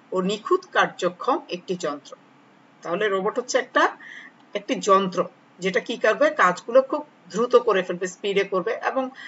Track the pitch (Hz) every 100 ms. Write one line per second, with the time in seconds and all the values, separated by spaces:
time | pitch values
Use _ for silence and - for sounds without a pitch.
0 | _ 185 185 214 - 359 - 214 175 -
1 | 180 180 - 269 - 180 - 180 156 143
2 | - - _ _ _ _ _ _ 160 180
3 | 214 190 202 240 240 247 247 294 339 -
4 | - - - - _ 202 - 208 202 190
5 | 190 175 - - _ - 185 220 - 226
6 | 220 208 302 - 180 175 - 254 262 302
7 | - _ - 196 247 240 226 190 185 180
8 | 185 - 202 190 190 185 220 - 240 247
9 | 254 -